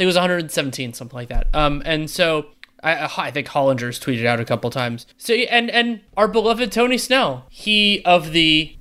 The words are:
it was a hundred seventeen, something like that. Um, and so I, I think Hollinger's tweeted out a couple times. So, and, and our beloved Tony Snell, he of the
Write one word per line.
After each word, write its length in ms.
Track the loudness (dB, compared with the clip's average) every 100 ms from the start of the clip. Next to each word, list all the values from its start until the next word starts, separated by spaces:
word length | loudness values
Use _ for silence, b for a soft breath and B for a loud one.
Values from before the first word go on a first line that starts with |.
it 40 |
was 120 | 0 2
a 40 |
hundred 300 | 0 -2 -4
seventeen, 420 | -4 -4 -6 -10
something 220 | -10 -14
like 140 | -14 -4
that. 180 | -2 0
Um, 300 | 2 0 0
and 260 | -2 -4 -4
so 360 | 0 0 0 -4 _ -20 _
I, 260 | -2 -2 -2 -4
I 140 | -6
think 160 | -6 -4
Hollinger's 540 | 0 2 0 -4 -8
tweeted 260 | -4 -2 0
out 140 | 0
a 40 |
couple 260 | -2 -2 -2
times. 360 | -4 -4 -6 -12 _
So, 180 | -2
and, 360 | 0 2 0 0
and 300 | 0 0 -2 _ 0
our 100 | 2
beloved 460 | 2 2 0 0
Tony 260 | 0 2 0
Snell, 480 | 0 2 2 -2 -10
he 540 | -10 0 4 4 2
of 280 | 4 4 4
the 440 | 2 4 4 0 -8